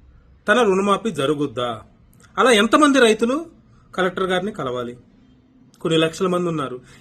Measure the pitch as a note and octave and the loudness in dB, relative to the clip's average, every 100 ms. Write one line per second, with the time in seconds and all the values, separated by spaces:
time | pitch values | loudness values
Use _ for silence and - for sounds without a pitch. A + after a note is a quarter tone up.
0 | - - _ _ - A3 A3+ F#3+ G3+ F#3+ | -20 -20 _ _ 0 2 2 2 2 0
1 | A3+ D#3 C#3 D3+ C#3+ A#2 B2 A2 - _ | -2 -2 -2 -2 -4 -4 -8 -8 -14 _
2 | _ _ - - A3+ A3 A3 D4 D4+ C4+ | _ _ -10 0 4 4 4 4 6 4
3 | A#3 G#3+ A#3 C#4 E4+ - _ _ _ - | 2 0 0 -2 -6 -16 _ _ _ -4
4 | F3+ F#3 F#3+ F#3 F#3+ A3 C3 B2 A#2+ B2 | -4 -2 -4 -2 -4 -6 -6 -6 -8 -12
5 | _ _ _ _ _ _ _ _ F3 D#3+ | _ _ _ _ _ _ _ _ -2 0
6 | D#3+ D#3+ F#3+ F3 F3 D#3+ C3 B2+ - - | 0 0 -2 0 -2 -4 -6 -10 -16 -14